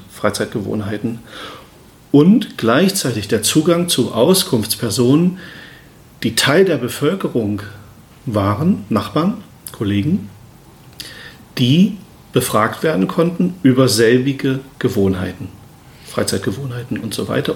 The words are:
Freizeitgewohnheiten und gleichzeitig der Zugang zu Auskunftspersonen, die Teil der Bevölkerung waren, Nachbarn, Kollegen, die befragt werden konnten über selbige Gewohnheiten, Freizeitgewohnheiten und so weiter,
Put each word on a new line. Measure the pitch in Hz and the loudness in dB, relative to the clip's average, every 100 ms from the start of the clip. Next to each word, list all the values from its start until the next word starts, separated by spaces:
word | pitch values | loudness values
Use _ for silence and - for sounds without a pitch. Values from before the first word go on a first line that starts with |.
| - | -20
Freizeitgewohnheiten | - 110 - 110 117 101 110 101 107 117 226 - - - - - - - - - | -4 -4 -2 -4 -6 -6 -6 -4 -6 -6 -8 -12 -18 -16 -18 -20 -20 -20 -20 2
und | 143 156 233 - - | 4 6 6 2 -4
gleichzeitig | 110 127 190 190 139 107 101 | 0 2 2 0 -2 -4 -2
der | 110 | -2
Zugang | - 156 156 170 175 | 0 2 2 2 0
zu | - 110 | 0 0
Auskunftspersonen, | 113 135 190 - 120 107 - 120 95 120 147 180 180 - - - - - - - - | 2 4 4 2 -2 -2 -4 -4 0 2 4 2 -2 -10 -20 -20 -20 -20 -20 -20 -8
die | 113 110 | -6 -2
Teil | - 156 190 | 2 4 4
der | 147 | 2
Bevölkerung | 120 - 147 190 165 127 104 104 - - - - - - - | -4 -4 -2 -2 -2 -2 -2 -4 -8 -16 -20 -20 -20 -16 -6
waren, | 104 98 104 165 233 - | 0 0 2 2 0 0
Nachbarn, | 214 - 151 175 - - - - | -2 -2 -2 -2 -2 -10 -18 -14
Kollegen, | - 104 101 135 190 - - - - - - - - - - - - - - | -6 -2 0 0 -2 -4 -18 -20 -20 -20 -20 -20 -18 -18 -18 -20 -20 -10 -2
die | 123 156 208 - - - - | 2 4 4 0 -16 -20 -4
befragt | 131 127 - 214 - | -2 0 2 0 0
werden | 160 165 95 | -2 0 0
konnten | - 170 175 175 - | 2 0 2 -2 2
über | 131 123 131 | 2 6 4
selbige | 107 113 127 131 131 139 131 - - | 4 4 4 2 -2 -2 -4 -6 -4
Gewohnheiten, | 120 104 98 92 92 - 92 - - - - - - | -2 2 0 0 -4 -8 -14 -16 -20 -20 -20 -20 -10
Freizeitgewohnheiten | - 101 98 - 120 139 123 117 - | -6 -2 -2 -4 -6 -8 -8 -8 -8
und | 113 | -8
so | - - | -6 -4
weiter, | 113 - | -2 -2